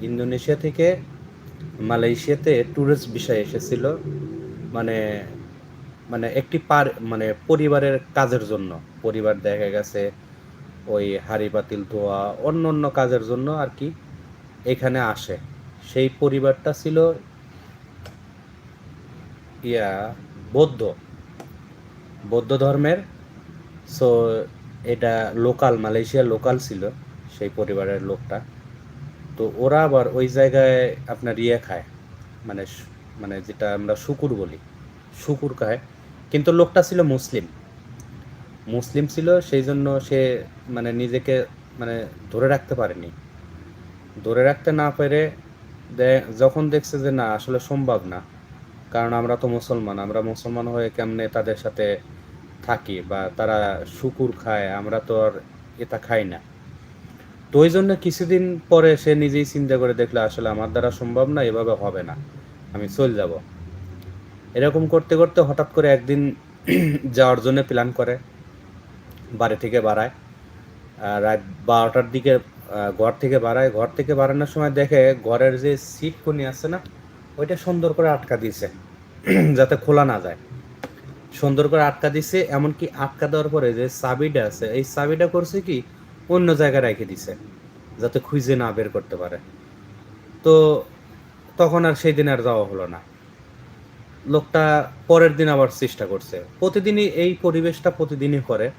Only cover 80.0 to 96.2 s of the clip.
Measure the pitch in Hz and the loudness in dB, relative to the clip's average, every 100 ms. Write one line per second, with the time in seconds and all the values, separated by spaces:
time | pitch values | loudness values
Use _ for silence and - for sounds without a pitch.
80 | 139 107 90 82 - - - - - - | 4 0 -6 -12 -14 -20 -20 -18 -18 -18
81 | - - - - 143 139 147 160 147 143 | -20 -20 -20 -2 0 2 2 4 2 2
82 | 151 151 151 190 180 139 147 147 165 - | -2 -2 -2 0 0 0 0 -2 -8 -6
83 | 139 - 147 151 151 151 127 117 127 - | -8 -4 -2 0 0 0 0 0 -4 -4
84 | 131 131 151 139 107 90 110 120 135 - | -4 0 0 0 -2 -4 -4 -4 -4 -2
85 | 143 160 175 175 170 196 180 139 - - | -2 2 2 2 -2 -4 -4 -6 -6 -18
86 | - - - 175 175 151 147 135 123 107 | -20 -14 0 2 4 4 4 4 2 -2
87 | 101 92 - - - - - - - - | -6 -10 -12 -14 -16 -20 -20 -20 -20 -8
88 | 117 139 - 147 123 127 117 104 104 104 | -4 -4 -2 -4 0 0 0 -2 -4 -4
89 | - 87 87 87 - - - - - - | -8 -8 -8 -10 -14 -20 -20 -20 -20 -20
90 | - - - - 160 160 156 143 - - | -20 -20 -20 -2 6 8 8 4 -2 -16
91 | - - - - - - 170 170 165 147 | -20 -20 -20 -20 -8 2 4 4 2 2
92 | 160 147 147 135 120 113 101 98 90 85 | 2 2 2 2 0 0 -2 -4 -8 -10
93 | - - - - - - - - - - | -18 -20 -20 -20 -20 -20 -20 -20 -20 -20
94 | - - - 147 - 165 156 151 143 - | -20 -16 -2 0 2 2 4 4 0 -4
95 | - 165 160 147 156 143 131 - 131 - | 6 8 8 6 2 4 2 2 -6 -4
96 | 101 95 | -6 -6